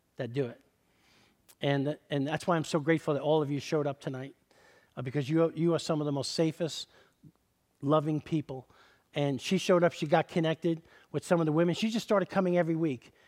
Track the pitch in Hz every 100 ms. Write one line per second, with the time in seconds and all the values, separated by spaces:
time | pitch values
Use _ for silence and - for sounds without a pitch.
0 | _ - 123 127 123 - _ _ _ _
1 | _ _ _ _ _ _ 143 139 139 151
2 | _ 143 139 156 - 165 143 165 139 160
3 | - 143 143 156 143 143 - 156 143 139
4 | 156 127 139 - _ _ _ _ _ -
5 | 131 147 131 160 165 147 170 160 - 156
6 | 147 143 131 - 160 - 165 - - -
7 | _ _ - _ _ _ _ _ 139 156
8 | 147 151 - 160 - 131 - _ _ _
9 | _ 151 143 135 - 190 - 180 170 -
10 | 156 165 - 170 160 160 170 165 _ -
11 | _ 147 - 175 160 151 175 165 220 226
12 | - 202 185 196 185 175 165 165 160 123
13 | - _